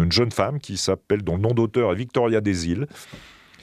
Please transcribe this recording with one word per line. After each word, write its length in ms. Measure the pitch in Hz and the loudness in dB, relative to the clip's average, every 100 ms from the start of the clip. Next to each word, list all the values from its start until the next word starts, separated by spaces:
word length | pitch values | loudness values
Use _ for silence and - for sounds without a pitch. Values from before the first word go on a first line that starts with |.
| 82 | 2
une 60 | |
jeune 200 | 85 120 | 2 0
femme 260 | - 101 143 | 0 -2 -2
qui 180 | - 98 | -8 -6
s'appelle, 440 | - 95 - 104 | -2 -2 0 -2
dont 140 | 92 87 | 0 0
le 60 | |
nom 100 | 110 | 0
d'auteur 380 | 120 113 123 110 | 2 0 2 0
est 40 | 92 | 0
Victoria 460 | 123 131 120 113 | -2 0 2 2
Desil. 460 | 104 90 85 90 143 - - - - - - - | 2 0 0 -2 -4 -10 -20 -20 -20 -20 -20 -20